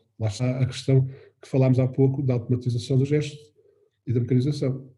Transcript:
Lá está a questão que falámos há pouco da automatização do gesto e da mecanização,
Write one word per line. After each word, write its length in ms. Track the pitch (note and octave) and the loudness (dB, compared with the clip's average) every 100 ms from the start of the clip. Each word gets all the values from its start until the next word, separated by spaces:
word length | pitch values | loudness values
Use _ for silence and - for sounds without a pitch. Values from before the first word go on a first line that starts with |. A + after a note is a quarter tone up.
| _ - | _ -6
Lá 100 | G#2+ | -6
está 300 | G#2 B2+ C3 | -2 -4 -2
a 60 | C3 | -4
questão 400 | - - C3+ C3 - - _ | -4 2 2 2 -4 -20 _
que 80 | - | -4
falámos 300 | C3+ C3 B2+ | 2 2 4
há 80 | B2+ | 2
pouco 360 | C#3 C3+ C3 | 2 2 2
da 100 | C3+ A#2+ | -2 -2
automatização 640 | G#2+ A#2+ B2+ A#2 - C3 | -2 -2 -2 -4 0 0
do 80 | C#3+ | 2
gesto 320 | D3+ - - - _ _ _ _ _ - | 0 -2 -10 -20 _ _ _ _ _ -4
e 60 | |
da 80 | A#2 | -2
mecanização, 680 | A2+ B2+ C#3 C#3+ C3+ - - | 2 0 0 -2 -4 -4 -10